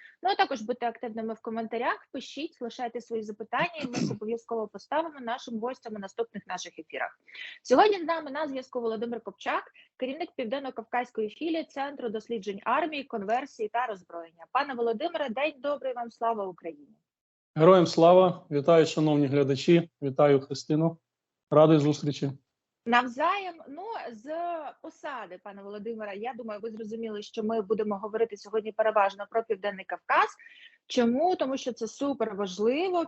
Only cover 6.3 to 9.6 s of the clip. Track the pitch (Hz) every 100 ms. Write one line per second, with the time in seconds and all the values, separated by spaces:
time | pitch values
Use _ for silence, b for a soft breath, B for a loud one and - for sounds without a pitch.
6.3 | 202 - 180 175 - 156 135 - - _
7.3 | B B B - 262 427 403 311 330 302
8.3 | 277 311 269 254 254 233 226 240 233 208
9.3 | 190 - 311